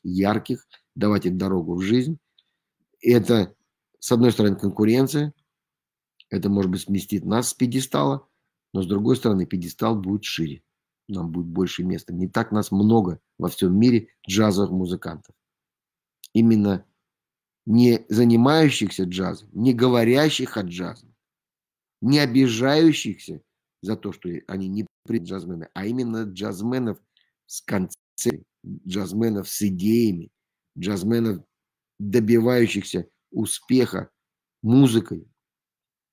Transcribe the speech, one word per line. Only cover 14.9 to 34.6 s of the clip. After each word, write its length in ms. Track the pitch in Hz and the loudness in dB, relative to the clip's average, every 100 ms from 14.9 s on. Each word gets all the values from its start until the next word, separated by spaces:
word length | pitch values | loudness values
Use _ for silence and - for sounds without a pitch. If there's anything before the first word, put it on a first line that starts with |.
| 90 87 80 _ _ _ _ _ _ _ _ _ _ - | -6 -10 -14 _ _ _ _ _ _ _ _ _ _ -4
Именно 520 | 110 113 110 101 95 _ _ _ _ _ _ _ _ | 2 4 4 2 0 _ _ _ _ _ _ _ _
не 400 | - 113 123 117 - | 0 4 4 4 0
занимающихся 960 | 107 120 117 131 156 156 120 101 - | 2 6 6 6 4 4 2 -4 -4
джазом, 440 | 90 90 90 82 - | -6 -4 -6 -8 -12
не 200 | 98 123 | -2 0
говорящих 840 | 117 127 123 117 131 151 - 127 110 | 4 4 4 4 4 2 0 -6 -6
о 60 | |
джазе, 460 | 92 87 87 - _ _ _ _ _ _ _ _ _ - | -8 -8 -10 -12 _ _ _ _ _ _ _ _ _ -6
не 180 | 113 147 | 0 2
обижающихся 1200 | 143 123 131 113 131 151 165 147 107 92 - 78 _ _ _ _ | 2 4 2 2 2 4 4 2 -4 -10 -14 -18 _ _ _ _
за 140 | 92 110 | -8 -6
то, 160 | 101 | -8
что 160 | 87 90 85 - | -10 -12 -12 -10
они 220 | 95 95 | -10 -8
не 180 | 101 98 _ | -8 -8 _
при-, 160 | - 113 | -6 -6
джазмены, 480 | 85 95 85 85 82 | -6 -12 -10 -14 -14
а 120 | - 101 | -10 -8
именно 380 | 123 120 113 | -6 -6 -6
джазменов 720 | 107 92 104 92 113 131 117 98 _ _ _ _ - | -8 -8 -10 -6 -6 -4 -4 -8 _ _ _ _ -18
с 160 | - | -16
концепцией, 840 | - 101 92 - _ - 117 - _ _ 92 | -4 -4 -4 -8 _ -6 -4 -4 _ _ -16
джазменов 800 | 95 92 95 92 101 113 101 92 | -14 -8 -8 -6 -2 -2 -2 -6
с 140 | - | -4
идеями, 680 | 104 92 101 117 110 87 78 _ _ _ _ - | -4 -2 0 2 2 -2 -8 _ _ _ _ -10
джазменов, 680 | 90 101 98 117 113 90 _ _ _ _ _ - | -6 -4 -2 0 -2 -4 _ _ _ _ _ -12
добивающихся 1080 | 101 120 107 117 117 123 110 95 - 92 85 _ _ | -2 0 4 4 4 4 2 0 -4 -8 -8 _ _
успеха 800 | - 110 - - 127 123 92 92 _ _ _ _ _ | -6 -6 -6 0 2 2 -2 -10 _ _ _ _ _